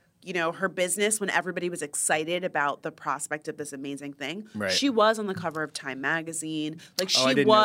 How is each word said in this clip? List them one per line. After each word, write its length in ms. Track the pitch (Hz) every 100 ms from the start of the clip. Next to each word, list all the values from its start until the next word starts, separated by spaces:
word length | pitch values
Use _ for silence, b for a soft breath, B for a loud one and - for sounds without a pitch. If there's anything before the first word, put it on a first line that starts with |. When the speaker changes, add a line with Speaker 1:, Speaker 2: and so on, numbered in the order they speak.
| _ _
Speaker 1:
you 80 | 180
know, 180 | 180 165
her 180 | 170 190
business, 500 | 190 180 180 208 208
when 120 | 196
everybody 400 | 170 175 175 175
was 100 | 175
excited 640 | 147 - - 156 156 175
about 400 | 180 156 143 -
the 80 | 165
prospect 560 | 160 151 139 - 151 156
of 100 | 151
this 160 | 147
amazing 400 | 139 139 139 143
thing, 340 | 139 135 185 214
Speaker 2:
Right. 180 | 214 196
Speaker 1:
she 180 | 180 277
was 260 | 220 214 220
on 80 | 208
the 80 |
cover 300 | 180 170 156
of 100 | 151
Time 260 | - 139 131
magazine. 760 | 139 165 160 160 156 156 151 160 B -
Like, 100 | 185 -
Speaker 2:
Oh, 60 | 131
I 40 |
Speaker 1:
she 60 | 131
Speaker 2:
didn't 120 | 143
know 60 | 214